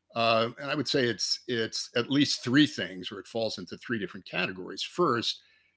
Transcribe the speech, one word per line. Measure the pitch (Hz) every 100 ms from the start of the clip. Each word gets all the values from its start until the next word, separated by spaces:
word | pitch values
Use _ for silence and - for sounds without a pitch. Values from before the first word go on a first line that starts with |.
| _ 117
Uh, | 113 113 117 -
and | 143
I | 151
would | 127
say | 147
it's, | 120 104 - - -
it's | 120 113 - - 120
at | 117
least | 135 139 -
three | 127 135 143
things, | - 90 92 90
or | 101
it | -
falls | 117 110 -
into | 90 101
three | - 117
different | 92 98 -
categories. | - 170 92 90 95
First, | - - 170 117 - - _ _ _